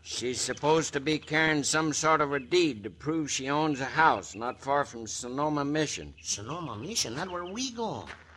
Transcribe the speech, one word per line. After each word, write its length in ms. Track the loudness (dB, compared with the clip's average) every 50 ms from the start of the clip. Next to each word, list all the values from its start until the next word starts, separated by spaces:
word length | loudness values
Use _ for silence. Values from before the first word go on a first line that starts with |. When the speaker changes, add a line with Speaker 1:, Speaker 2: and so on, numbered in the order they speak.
| _
Speaker 1:
She's 360 | -8 -8 -4 -4 -4 -2 -2
supposed 500 | -4 -4 -4 0 2 4 4 4 2 0 -4
to 60 | -2
be 180 | 0 0 -2
carrying 460 | -2 -2 0 2 2 4 4 4 2 2
some 300 | 2 2 2 2 2 0
sort 260 | 2 4 4 6 6
of 140 | 4 2 0
a 60 | -2
deed 440 | -2 2 4 4 4 4 2 -2 -8
to 60 | -10
prove 420 | -12 -6 -4 -2 -2 -2 -2 -2
she 180 | -4 -4 -2 0
owns 300 | 2 2 2 2 2 0
a 60 | -2
house 500 | -2 4 6 6 8 6 4 0 -8 -10
not 260 | -6 -6 -6 -6 -6
far 220 | -2 2 2 2 2
from 240 | 0 -4 -12 -10
Sonoma 560 | -8 -8 -8 -6 -6 -4 -2 0 0 0 0 0
Mission. 500 | 0 0 0 0 0 -2 -8 -10 -12 -14 -14
Speaker 2:
Sonoma 540 | -6 -6 -6 -6 -4 -8 -6 -6 -6 -8 -8
Mission? 400 | -8 -8 -4 -2 -2 -2 -2 -4
Not 160 | -6 -6 -4
where 140 | -6 -6 -6
we 260 | -6 -6 -6 -8 -8
go. 340 | -6 -6 -6 -4 -4 -6 -8 -10 -14 -16 -18 -20 -20